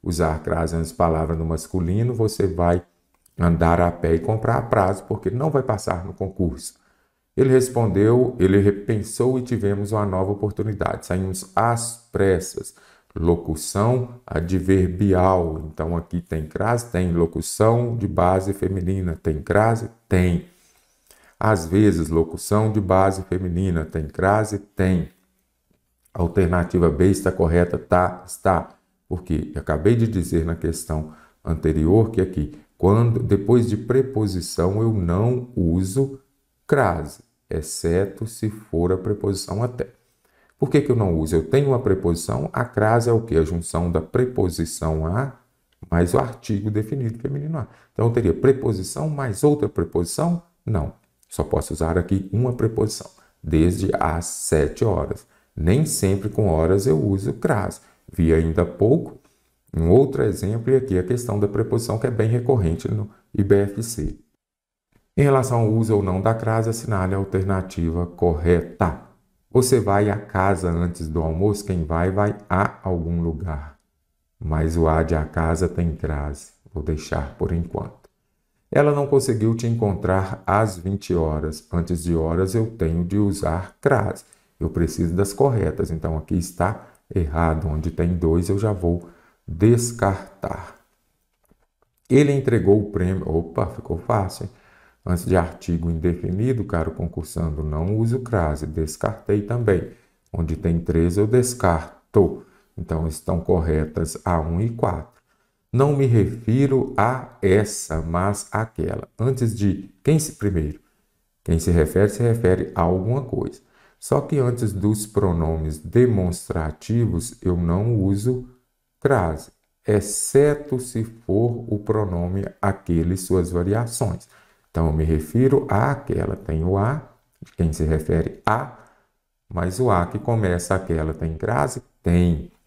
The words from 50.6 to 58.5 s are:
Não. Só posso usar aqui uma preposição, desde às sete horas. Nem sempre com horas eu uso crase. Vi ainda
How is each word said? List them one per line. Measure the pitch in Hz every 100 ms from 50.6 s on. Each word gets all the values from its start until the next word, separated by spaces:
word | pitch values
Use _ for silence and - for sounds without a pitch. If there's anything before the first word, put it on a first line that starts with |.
| -
Não. | 101 73 - _ _ _
Só | -
posso | 76 - -
usar | 78 80 87
aqui | 85 98 95
uma | 104 123
preposição, | 120 113 - 107 - - _ _ _
desde | - 78 82 87 95 -
às | 80 80 87
sete | - - 78 71 -
horas. | 113 85 71 - _ _ _ -
Nem | 80 120 156
sempre | - 95 98 104
com | 107 104
horas | 78 82 98 123
eu | 151
uso | 107 98 110
crase. | - 165 117 92 - _ _ -
Vi | - 82
ainda | 80 82